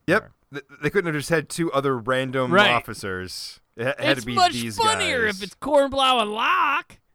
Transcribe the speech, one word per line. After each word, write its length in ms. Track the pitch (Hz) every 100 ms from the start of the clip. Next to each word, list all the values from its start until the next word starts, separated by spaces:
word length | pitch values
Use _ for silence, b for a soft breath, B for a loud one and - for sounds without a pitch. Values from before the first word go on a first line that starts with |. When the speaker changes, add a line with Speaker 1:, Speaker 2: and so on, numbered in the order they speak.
| -
Speaker 1:
Yep. 160 | 202
Speaker 2:
our 100 | - _ _
Speaker 1:
Th-, 120 | 139 - 139
they 60 | 147
couldn't 200 | 196 175
have 80 | 151
just 100 | 131
had 200 | 165 147
two 220 | - 165
other 260 | 139 139 127
random 560 | 110 127 131 131 127
Speaker 2:
Right. 160 | 185 202
Speaker 1:
officers. 880 | 117 - 107 101 92 92 - - - _ -
It 100 | 123
ha-, 80 | -
had 120 | 302 -
Speaker 2:
It's 40 |
Speaker 1:
to 40 | -
be 60 | 214
Speaker 2:
much 180 | 359
Speaker 1:
these 240 | 240 233 -
Speaker 2:
funnier 480 | 440 440 - 262 220
Speaker 1:
guys. 120 | 190
Speaker 2:
if 60 |
it's 120 | 196 -
Kornblau 680 | 262 294 277 269 262 247
and 100 | 208
Locke. 680 | 214 277 359 302 294 - - _